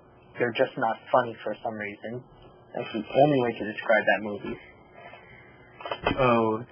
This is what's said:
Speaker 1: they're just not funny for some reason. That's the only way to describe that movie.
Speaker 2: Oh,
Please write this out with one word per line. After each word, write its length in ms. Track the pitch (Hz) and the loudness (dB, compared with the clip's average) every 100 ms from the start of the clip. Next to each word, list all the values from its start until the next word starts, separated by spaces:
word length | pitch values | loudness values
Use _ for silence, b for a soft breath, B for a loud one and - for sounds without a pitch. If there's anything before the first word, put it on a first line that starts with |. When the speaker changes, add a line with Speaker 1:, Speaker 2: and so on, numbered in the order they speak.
| - - - - | -20 -20 -12 -4
Speaker 1:
they're 140 | 120 | -2
just 260 | 110 127 - | 0 -2 0
not 200 | 113 113 - | -2 -4 0
funny 240 | 131 120 110 | 2 2 -4
for 120 | 110 104 | -8 -8
some 120 | 120 107 | -8 -8
reason. 480 | 104 101 110 123 - - - - - - | -10 -10 -12 -14 -16 -20 -20 -20 -14 -10
That's 120 | 117 | -8
the 100 | 110 - 123 147 | -8 0 4 6
only 160 | 139 | 6
way 100 | 120 | 2
to 200 | 113 104 | -2 -6
describe 320 | 107 - 107 104 | -4 2 4 4
that 160 | 98 | 0
movie. 380 | 107 101 117 113 - - - - - - - - - - - - - - - - | 0 -8 -8 -10 -14 -20 -20 -20 -20 -20 -20 -20 -20 -20 -20 -14 -10 -4 -2 2
Speaker 2:
Oh, 440 | 127 117 110 110 123 | 4 4 2 0 -4